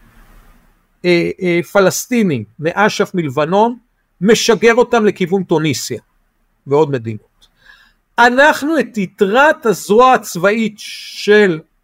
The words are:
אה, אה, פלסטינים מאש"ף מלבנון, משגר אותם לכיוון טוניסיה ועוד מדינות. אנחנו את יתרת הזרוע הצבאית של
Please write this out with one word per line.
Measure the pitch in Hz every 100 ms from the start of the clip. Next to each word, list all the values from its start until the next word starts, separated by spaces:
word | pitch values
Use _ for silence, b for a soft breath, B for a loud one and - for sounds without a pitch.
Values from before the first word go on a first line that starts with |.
| _ _ _ - _ _ _ _ _ _
אה, | 180 175 170 -
אה, | 185 170 170
פלסטינים | 202 185 - - 247 196 127 104 -
מאש"ף | 156 185 202 - 196
מלבנון, | 185 156 127 151 196 233 247 _ _ _ -
משגר | 185 220 - 208 226
אותם | 233 233 240 208
לכיוון | - 175 196
טוניסיה | 175 160 156 123 - 117 _ _ _ _ _ _ -
ועוד | 143 156
מדינות. | 131 113 107 _ _ _ b b b b b _ -
אנחנו | 240 247 294 302 285 320
את | 226 -
יתרת | 185 - 196 226 294 302 233
הזרוע | 180 - 214 254
הצבאית | 262 - 175 190 220 214 214
של | - - - - - 208 208 160 - _